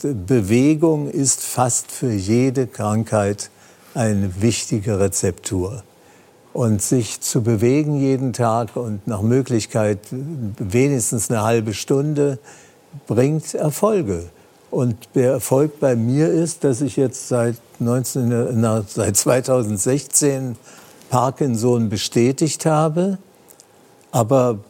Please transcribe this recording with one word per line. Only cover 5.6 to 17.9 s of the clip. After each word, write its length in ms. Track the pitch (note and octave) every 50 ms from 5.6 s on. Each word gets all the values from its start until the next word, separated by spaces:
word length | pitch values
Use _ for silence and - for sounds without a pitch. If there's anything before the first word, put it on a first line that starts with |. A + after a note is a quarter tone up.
| F2 G2 - G2+ - - _ _ _ - - - - _ _ _ _ _ -
Und 280 | - B2+ A2+ G#2+ G2
sich 400 | - - C#3 B2+ A2+ - - -
zu 220 | - - - C#3 G#2+
bewegen 580 | A#2 A#2 G2+ A#2 A#2+ C3+ D3+ D#3 D3 D3 C#3+
jeden 320 | C#3 C3+ C3+ B2+ C3+ C3 -
Tag 440 | - B2 A2+ A2 A#2 A#2 G#2 -
und 300 | B2+ A#2+ A2+ G#2 G2 -
nach 140 | - A2+ F#2+
Möglichkeit 800 | G#2 A2+ A#2+ C3+ B2+ - B2+ A2 - - - A#2 G#2+ G#2 G#2 F#2 - -
wenigstens 1200 | B2+ B2+ C3+ D3+ E3+ C#3 A#2 G2+ G2+ - B2 F#2 G2 B2 C3+ C#3+ C#3+ B2+ G#2+ - C3+ A2+ - -
eine 120 | B2 A2 G#2
halbe 320 | A2+ A#2 A#2 G#2+ A2+ G2+
Stunde 640 | - - - C#3+ C3+ C#3+ D3+ D3+ C#3+ C#3+ C#3+ C3+ - - - - - - - _ _ _ _ - C#3+ -
bringt 460 | - A2 A2+ B2+ C#3+ D#3 D#3 - - -
Erfolge. 800 | - - D3+ C#3+ - - G#3+ A3 F#3+ D3+ G2+ F#2 E2 E2+ E2+ - - - _ _ _ _ _ -
Und 320 | - B2+ B2 A2 - - - -
der 160 | - B2 B2 C3+
Erfolg 480 | C3 - - C3 C3+ D3+ D3+ D3+ -
bei 160 | D3 C3+ B2
mir 320 | A#2 A2+ A#2+ C3 D3 D#3 E3+
ist, 340 | E3+ D#3+ E3+ D#3 - - -
dass 200 | C#3+ B2+ A#2 C#3+
ich 140 | B2+ -
jetzt 320 | - C3+ A#2+ - - - -
seit 280 | C3 A#2+ A#2+ A#2+ A2+ - - _ - -
neunzehn, 800 | B2 A#2